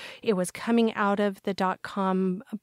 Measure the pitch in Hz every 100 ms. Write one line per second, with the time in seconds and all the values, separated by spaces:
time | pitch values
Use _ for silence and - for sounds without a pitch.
0 | - - 226 185 180 - - 233 226 -
1 | 202 202 202 196 - 190 185 - - -
2 | 190 190 190 180 - 208